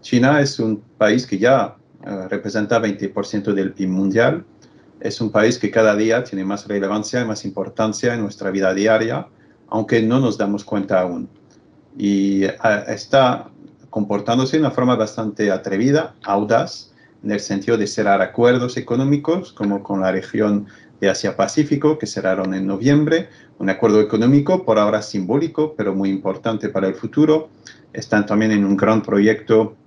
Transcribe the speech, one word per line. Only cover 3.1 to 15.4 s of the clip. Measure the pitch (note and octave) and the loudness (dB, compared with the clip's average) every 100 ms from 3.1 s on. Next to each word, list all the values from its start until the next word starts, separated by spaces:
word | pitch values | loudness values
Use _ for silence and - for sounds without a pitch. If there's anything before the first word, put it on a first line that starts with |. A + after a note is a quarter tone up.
| - G2 | -6 -6
ciento | G#2 G#2 | -6 -2
del | G2 F#2 | -2 -2
pib | - F#2+ | -4 -4
mundial. | F#2 G2 G2+ A#2+ E3 - _ - _ _ _ | -2 0 2 2 0 -10 _ -20 _ _ _
Es | - - | -10 -4
un | A2 | -2
país | G#2 A2 B2 | 2 2 2
que | G#2+ | -2
cada | A2+ A2 G#2 | 2 4 4
día | A2 A2+ | 2 0
tiene | B2 G2 | -2 -6
más | F#2+ G2+ - | -6 -6 -6
relevancia | G2+ G2 G#2+ G#2 B2 | -4 -2 -4 -4 -4
y | A2+ | -4
más | G#2 G#2 | -6 -8
importancia | F#2+ F#2+ - A2 G#2 B2 A#2 | -8 -8 -4 -4 -2 -4 -2
en | |
nuestra | G#2 - G2 | -6 -6 -6
vida | G2 F#2+ | 0 0
diaria, | F#2+ G#2+ A2 A2+ C#3 F#3 _ _ _ _ | 2 2 2 2 -4 -8 _ _ _ _
aunque | A2 G#2+ A#2 | -6 0 2
no | A2 B2+ | 2 2
nos | C3 G2+ | 2 0
damos | G2+ G2+ - | -2 -2 -4
cuenta | G#2 F#2+ F#2+ | -6 0 0
aún. | F#2 E2+ - - _ _ _ _ _ - | 0 -4 -10 -16 _ _ _ _ _ -4
Y, | G#2 G2+ G2 G2 F#2+ | 0 2 2 2 0
eh, | - A2+ G#2 G#2 | 0 0 0 -2
está | - - C3+ B2+ - - - - _ - | -10 0 4 4 2 -8 -20 -20 _ -10
comportándose | - G2+ G2+ A2 A#2+ C3 D#3+ | -6 -2 -2 0 0 0 0
de | |
una | D3 | 0
forma | - B2+ A2+ | 0 0 2
bastante | G#2+ - A2 G2+ | -2 -4 -8 -2